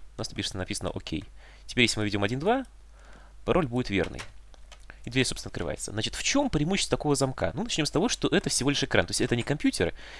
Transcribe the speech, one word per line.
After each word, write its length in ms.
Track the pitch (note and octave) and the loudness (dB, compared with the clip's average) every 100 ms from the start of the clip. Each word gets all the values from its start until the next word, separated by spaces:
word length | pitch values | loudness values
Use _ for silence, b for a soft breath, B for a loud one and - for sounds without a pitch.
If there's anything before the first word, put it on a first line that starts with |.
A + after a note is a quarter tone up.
| - - | -12 -8
У 20 | |
нас 100 | A2+ | -6
написано, 300 | - G2 G2 | -4 -4 -4
написано 320 | F#2+ G2 F#2 | -4 -4 -4
"Окей". 300 | - - D#2+ - b b b - | -6 -4 -6 -6 b b b -4
Теперь, 200 | - A#2+ | 4 4
если 140 | - | 4
мы 60 | G#2 | 2
введём 180 | G2+ | 2
один, 140 | G2+ B2+ | 2 2
два, 260 | E3+ B3+ B3 - - b b b b - | 2 2 0 -12 -20 b b b b -6
пароль 220 | - C#3 C#3+ | 2 2 2
будет 240 | A#2+ B2 | 0 0
верный. 320 | G2 D#2+ - - - - - - - - B - | 2 0 -2 -10 -14 -18 -18 -18 -18 -18 B -2
И 40 | |
дверь, 140 | B2+ | 2
собственно, 260 | B2 - G#2 | 2 0 -6
открывается. 420 | - E2+ - - | -6 -6 -6 -6
Значит, 220 | G#2 A2 | -4 -4
в 100 | - | -2
чём 260 | - C#4 C#4+ | 0 2 2
преимущество 480 | D#3 D3 G3 - B2+ | 2 2 2 2 0
такого 180 | D3+ C3 | 2 2
замка? 360 | C3+ B2+ - | 2 0 -2
Ну, 100 | B2+ | -2
начнём 220 | A#3 - D3 | -2 0 0
с 40 | |
того, 200 | C#3+ A3+ | 2 2
что 180 | - - | 2 2
это 220 | D#3+ - | 2 2
всего 200 | - C3 | 2 2
лишь 140 | C#3+ | 2
экран. 220 | - G#2+ F2+ | 2 2 2
То 60 | |
есть 100 | - | 0
это 160 | A#2+ A#2+ | 2 2
не 60 | |
компьютер, 500 | - C#3+ C4+ - E2 B B B | 2 0 2 2 0 B B B